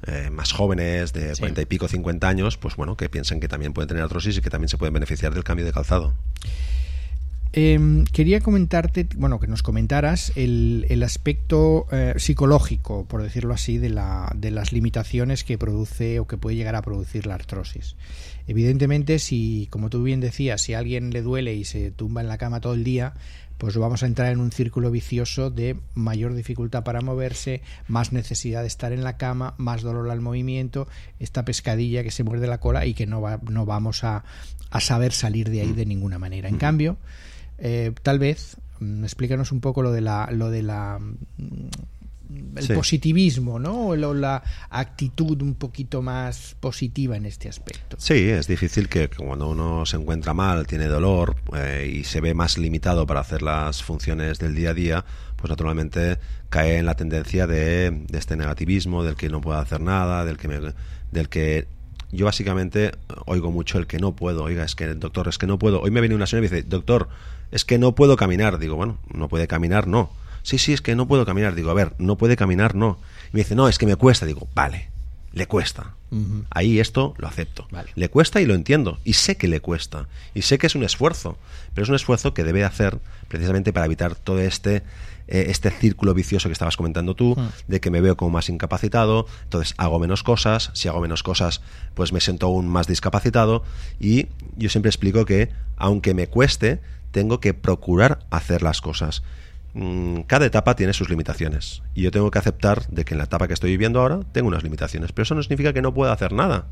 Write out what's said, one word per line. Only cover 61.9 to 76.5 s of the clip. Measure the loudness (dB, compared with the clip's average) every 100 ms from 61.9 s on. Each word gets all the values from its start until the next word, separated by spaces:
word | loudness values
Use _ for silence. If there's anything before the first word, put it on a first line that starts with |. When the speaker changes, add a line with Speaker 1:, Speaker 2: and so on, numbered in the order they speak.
| -14 -10
Speaker 1:
yo | 0
básicamente | 2 2 0 0 0 0 0 -2 -14 -12 -2
oigo | 0 0
mucho | -2 0 -2
el | -2
que | -2
no | -2 0
puedo. | -2 -2
"Oiga, | -2 -2
es | -4
que, | -4 -4
doctor, | -4 -4 -2 -2
es | -2
que | 0
no | 2
puedo". | 4 4
Hoy | 4
me | 4
viene | 4
una | 4 2
señora | 2 2
y |
me | 0
dice, | 0
"Doctor, | -2 4 2 2 -8 -14 -12 -6
es | -4
que | 2 6
no | 6
puedo | 8 8 8
caminar". | 6 4 2 2
Digo, | -2 -2
"Bueno, | -2 -4 -8
no | -6 -2
puede | 0 0
caminar, | 2 2 2 4
no". | 2 2 -4 -12 -10
"Sí, | -2 0
sí, | 2
es | 2
que | 2
no | 0 4
puedo | 4 4
caminar". | 2 2 2
Digo, | 2
"A |
ver, | 2 2 2
no | 0 4
puede | 4 4
caminar, | 4 4 4 4
no". | 2 0 -8 -16 -4
Y | 0
me |
dice, | 2 6
"No, | 6
es | 6
que | 4
me | 6
cuesta". | 8 6 2
Digo, | -4 -4
"Vale, | 0 0 -2 -8 -10 -10 -12 -12
le | -6 -2
cuesta". | 0 -2 -6 -12 -14 -8
Speaker 2:
Ujú. | -4 -2 -4 -4